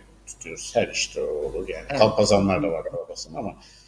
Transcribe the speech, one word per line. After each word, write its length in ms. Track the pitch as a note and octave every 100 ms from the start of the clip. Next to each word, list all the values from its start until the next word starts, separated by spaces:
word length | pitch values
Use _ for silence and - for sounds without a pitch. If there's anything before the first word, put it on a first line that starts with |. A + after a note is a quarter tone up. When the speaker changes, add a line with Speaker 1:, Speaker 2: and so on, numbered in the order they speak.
| - - -
Speaker 1:
tutuyoruz. 460 | - E2 E2 -
Her 140 | A#2+ F#2+
işte 340 | - - -
o 40 | D2
olur 420 | D2 D2 E2 F#2+
yani. 180 | D#2+ E2
Speaker 2:
Evet. 80 | C#3
Speaker 1:
Kalpazanlar 600 | A2 - G#2 G2+ G2 F2+
da 80 | E2
var 160 | D#2+ -
arabasında 440 | E2+ - - - C#3
ama 180 | G#2 - - -